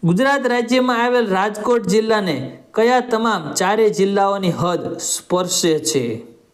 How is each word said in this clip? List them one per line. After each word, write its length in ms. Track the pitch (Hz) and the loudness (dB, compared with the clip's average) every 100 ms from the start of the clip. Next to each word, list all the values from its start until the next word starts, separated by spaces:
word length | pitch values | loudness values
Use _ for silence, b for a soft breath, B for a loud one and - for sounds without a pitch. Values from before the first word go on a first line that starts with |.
ગુજરાત 420 | 170 180 269 277 247 | 2 2 2 0 0
રાજ્યમાં 580 | 240 240 254 254 240 | 0 2 2 2 0
આવેલ 220 | 240 247 220 | 2 2 0
રાજકોટ 600 | 190 202 208 214 240 196 | 0 0 -2 0 0 2
જિલ્લાને 720 | 208 220 220 190 139 127 - - | 0 2 0 0 -4 -6 -12 -8
કયા 260 | - 226 254 | 0 2 2
તમામ 520 | 247 226 226 202 147 | 2 -2 0 -2 -4
ચારે 380 | 143 185 214 220 | -4 -2 2 2
જિલ્લાઓની 600 | 165 196 196 196 196 185 | 2 0 2 0 0 -2
હદ 460 | 143 175 170 165 170 | -2 -2 -2 -4 -8
સ્પર્શે 800 | - - - 180 180 - 175 156 | -6 -6 -2 -2 0 0 0 0
છે? 440 | 151 135 120 110 - - _ | 0 -2 -2 -6 -12 -20 _